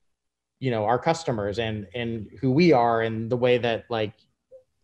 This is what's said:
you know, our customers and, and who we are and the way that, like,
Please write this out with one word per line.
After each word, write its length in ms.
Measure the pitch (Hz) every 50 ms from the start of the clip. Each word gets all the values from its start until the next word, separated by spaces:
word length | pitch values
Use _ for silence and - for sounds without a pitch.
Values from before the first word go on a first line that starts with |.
| _ _ _ _ _ _ _ _ _ _ _ _
you 140 | 131 127 117
know, 140 | 110 104
our 120 | 107 120 127
customers 600 | - 165 165 165 - 147 123 104 101 104 98 113
and, 260 | 113 110 107 107 101 - -
and 340 | 123 117 117 113 113 104 - - -
who 100 | - 131
we 220 | 127 151 180 170 143
are 280 | 123 117 117 117 113
and 300 | 113 113 113 110 113 113
the 60 | 127
way 220 | 117 123 123 123 123
that, 260 | 110 117 113 107 - _
like, 260 | 117 110 110 104 - _ _ _ _ _ _ _ - - _ _ _ _